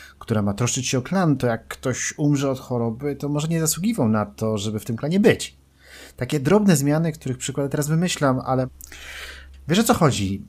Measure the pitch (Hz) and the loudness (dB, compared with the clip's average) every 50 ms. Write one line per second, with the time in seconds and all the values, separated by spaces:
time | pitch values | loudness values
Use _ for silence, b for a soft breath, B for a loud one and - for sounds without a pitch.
0 | B B B B - - 117 107 101 104 98 - 120 117 - 139 123 - 143 127 | B B B B -4 -2 0 0 2 0 0 0 0 0 0 -2 -2 -2 -2 -2
1 | 120 - 180 196 180 156 139 131 127 120 113 113 - - - - - 131 117 - | -2 -2 0 2 4 2 2 2 2 0 0 -2 -6 -12 -16 -6 -4 -4 -4 -2
2 | - - - - 151 147 147 139 143 139 131 135 - - 123 120 117 117 110 127 | -6 -6 -4 0 0 2 2 2 0 -2 -2 -4 -6 -4 -4 -2 -2 -2 -4 -4
3 | 143 147 139 139 147 143 147 147 151 160 170 160 160 151 - 160 180 226 - - | -6 -6 -6 -4 -4 -4 -2 -2 -2 -2 0 0 0 0 -2 -2 -2 -2 0 2
4 | 127 110 110 107 104 101 - - 113 110 110 101 98 110 107 107 - - 113 117 | 2 2 2 2 0 -2 -4 -4 -2 -2 -2 -2 -2 -4 -4 -4 -4 -6 -6 -4
5 | - 147 175 196 220 220 - - - - - _ _ _ B B B B B B | -2 0 2 4 6 6 4 4 -2 -10 -12 _ _ _ B B B B B B
6 | B B B - 123 127 151 147 131 143 190 214 208 202 170 135 139 143 147 160 | B B B -8 -4 -2 -2 0 2 4 4 6 6 6 4 4 4 2 2 2
7 | 170 160 147 - - 131 123 127 - - 127 147 139 139 156 151 139 151 160 160 | 0 -2 -4 -4 -6 -6 -6 -4 -6 -6 -4 -4 -4 -2 -2 -2 -2 0 0 0
8 | 175 170 - - 151 135 254 262 - - 131 127 127 127 - - - B B B | 0 0 0 0 2 2 2 0 0 0 0 0 0 -2 -6 -14 -20 B B B
9 | B B B B B B B B B B B B - 139 165 208 226 262 240 - | B B B B B B B B B B B B -4 0 2 4 4 4 4 4
10 | 175 139 - 92 98 92 98 95 - | 4 4 4 2 -2 -2 -2 -6 -8